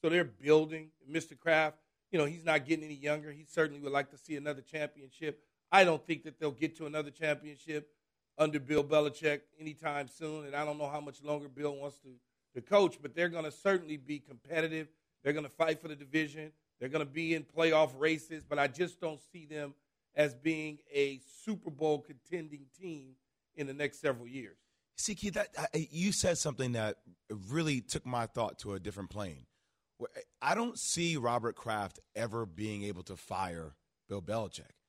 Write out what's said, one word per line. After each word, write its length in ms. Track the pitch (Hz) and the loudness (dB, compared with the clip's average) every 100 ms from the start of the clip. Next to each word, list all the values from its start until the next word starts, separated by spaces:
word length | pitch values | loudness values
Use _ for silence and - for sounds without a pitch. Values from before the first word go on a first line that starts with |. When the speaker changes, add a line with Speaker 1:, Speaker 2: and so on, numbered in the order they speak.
Speaker 1:
So 60 | 165 | 4
they're 160 | 170 | 2
building. 640 | 156 101 139 156 156 160 156 _ 135 | 2 -2 6 6 6 -6 -12 _ -8
Mister 300 | 160 160 139 | -8 -8 -6
Kraft, 400 | 165 156 156 151 _ _ _ | 4 4 4 -2 _ _ _
you 80 | 180 | 2
know, 60 | |
he's 200 | 147 165 | 2 0
not 220 | 165 156 131 | 2 2 2
getting 180 | 160 | -2
any 100 | 156 | -2
younger. 360 | 143 143 151 151 | -6 -2 -2 -2
He 140 | 143 | -16
certainly 360 | 156 - 160 143 | -8 0 2 0
would 120 | 143 | -2
like 180 | 139 139 | 0 -2
to 80 | - | -8
see 160 | - 151 | -8 -6
another 240 | 147 139 | -4 -6
championship. 800 | 127 156 147 - 135 - 156 143 _ _ _ | -8 -6 -6 -6 -20 -10 -8 -8 _ _ _
I 140 | 190 | 8
don't 200 | 185 156 | 8 6
think 200 | - 156 | 0 -6
that 160 | 156 139 | -6 -4
they'll 100 | 156 | -4
get 260 | 120 151 156 | -2 -4 -4
to 80 | 156 | -8
another 240 | 151 147 | -6 -6
championship 800 | 131 160 143 151 139 - 151 147 _ _ _ _ - | -4 -2 -2 -4 -18 -8 -8 -8 _ _ _ _ 2
under 200 | 156 151 | 4 4
Bill 240 | 131 151 | 2 2
Belichick 600 | 143 151 151 127 151 143 _ _ | 6 4 4 2 0 0 _ _
anytime 480 | 156 147 160 143 143 | -12 -8 -4 -4 -6
soon, 380 | - 160 156 147 | -8 -8 -8 -6
and 100 | 143 | -4
I 80 | |
don't 140 | 151 147 | -4 -2
know 100 | 147 | -4
how 120 | 147 | -6
much 220 | 147 135 | -8 -12
longer 260 | 147 147 143 | -4 -4 -4
Bill 280 | 127 147 143 | -4 -4 -4
wants 220 | 143 139 | -10 -12
to, 80 | 135 123 _ _ _ | -20 -20 _ _ _
to 60 | 127 | -14
coach, 380 | - 202 185 - | 4 6 6 2
but 140 | 143 | -10
they're 140 | 156 175 | 0 0
gonna 220 | 170 156 | 0 -6
certainly 440 | 143 196 190 160 151 | 0 2 2 0 -10
be 220 | 131 147 | -6 -10
competitive. 680 | 131 123 135 160 160 160 156 _ _ _ | -10 -20 -4 0 0 -2 -8 _ _ _
They're 100 | 139 | -2
gonna 160 | 151 147 | 0 -2
fight 320 | - 160 160 | 0 2 2
for 80 | 165 | -4
the 80 | 147 | -14
division. 540 | 143 151 151 147 156 151 _ _ | -2 0 0 -4 -14 _ _ _
They're 80 | 127 | -4
gonna 160 | 156 | -2
be 300 | 147 139 165 | -2 -4 -2
in 100 | 165 | -2
playoff 460 | 143 - 165 156 156 131 | -2 4 6 8 6 4
races, 460 | 156 160 - 160 | 2 2 -4 -14
but 160 | - 147 | -4 0
I 80 | 143 | 0
just 340 | 131 175 - | 2 -2 -2
don't 200 | 165 151 - | -6 -6 -14
see 140 | 175 151 | -20 -10
them 280 | 151 143 139 _ _ _ - | -8 -8 -10 _ _ _ 2
as 180 | 151 | 2
being 440 | 123 151 160 156 151 _ | 4 0 0 -4 -8 _
a 280 | 143 139 135 - - | 2 2 0 -14 -14
Super 260 | - 202 180 | -6 -6 -6
Bowl 300 | 135 156 147 | -2 2 2
contending 680 | 123 139 _ 175 160 147 135 147 | -2 -20 _ -8 -8 -14 -18 _
team 320 | 185 156 135 131 _ _ _ | -12 -12 -14 -20 _ _ _
in 120 | - 139 | -8 -8
the 60 | |
next 260 | 139 147 - | -2 -2 0
several 260 | 156 127 120 | -2 -2 -4
years. 300 | 135 107 - _ _ _ - | -12 -12 -16 _ _ _ -6
Speaker 2:
See, 160 | - | -4
Keith, 200 | 208 208 | -2 -4
that, 140 | 165 - - 156 | -2 -4 -2 -2
I, 140 | 156 160 | -2 -4
you 200 | 151 190 | 0 2
said 280 | - 190 170 | 4 4 4
something 340 | 156 123 127 | 0 0 0
that 240 | 120 107 - - 87 _ 107 95 | 0 0 -2 -10 -20 _ -10 -4
really 320 | 147 156 135 | -2 2 0
took 240 | - 156 123 | -2 -6 -2
my 180 | 123 | -2
thought 340 | 113 - 110 - | -2 0 -2 -2
to 120 | 110 | -8
a 80 | 98 | -6
different 300 | 92 98 95 | -6 -8 -8
plane. 340 | 104 98 71 62 _ _ _ _ _ | -6 -8 -8 -18 _ _ _ _ _
Wh-, 60 | 120 - - _ | -12 -10 -16 _
I 140 | 135 | 0
don't 240 | 190 233 247 | 0 0 -4
see 400 | - - 170 160 | -4 0 0 0
Robert 360 | 120 120 113 | 0 0 -2
Kraft 460 | - - 107 98 - _ | -6 -4 -4 -4 -8 _
ever 320 | - 113 113 110 | -6 -4 -2 -6
being 360 | 82 107 104 | -6 -6 -4
able 180 | 101 92 | -6 -8
to 120 | 90 92 | -10 -14
fire 580 | - 92 95 85 80 73 _ _ _ | -8 -4 -4 -6 -10 -16 _ _ _
Bill 140 | 98 | -10
Belichick. 480 | 87 110 104 - - _ | -4 -4 -4 -10 -18 _